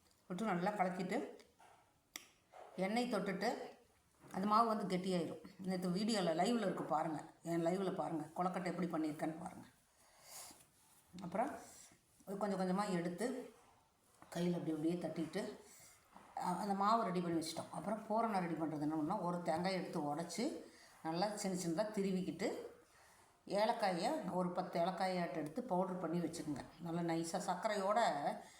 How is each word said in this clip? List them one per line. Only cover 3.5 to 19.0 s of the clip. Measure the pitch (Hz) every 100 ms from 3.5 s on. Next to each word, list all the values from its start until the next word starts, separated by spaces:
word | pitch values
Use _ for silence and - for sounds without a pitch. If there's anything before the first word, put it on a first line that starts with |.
| - - - - _ _ _
அது | - 190 202
மாவு | 214 233
வந்து | 214 185
கெட்டியாயிடும். | 180 190 180 156 - - -
நேத்து | 185 185 180 175
வீடியோல | 214 214 175 160
லைவ்ல | 196 240 190
இருக்கு | 165 147
பாருங்க, | 156 160 147 - -
என் | 170 170 170
லைவ்ல | 190 185
பாருங்க, | 165 151 160 -
கொழுக்கட்டை | - 180 185 180
எப்படி | 170 170
பண்ணியிருக்கேன்னு | 160 156 147 - -
பாருங்க. | - - - - _ _ - - - - - - - _ - - -
அப்புறம் | 175 185 190 277 - - - - - _ - - 196
கொஞ்சம் | 202 185
கொஞ்சமா | 185 185 208
எடுத்து | 180 175 175 240 254 - - - - _ _ _ - -
கையில | 170 175 170
அப்படி | 147
அப்படியே | 156 160 175
தட்டிட்டு, | 160 - 156 185 254 - - - - - - - - -
அ-, | - 180
அந்த | 202
மாவு | 196 202 233 196
ரெடி | 180
பண்ணி | 175 165
வச்சிட்டோம். | 156 - -
அப்புறம் | - 196 214
பூரணம் | 208 214 226 190
ரெடி | 170 156
பண்ணுறது | 156 147 147
என்ன |
பண்ணோம், | 160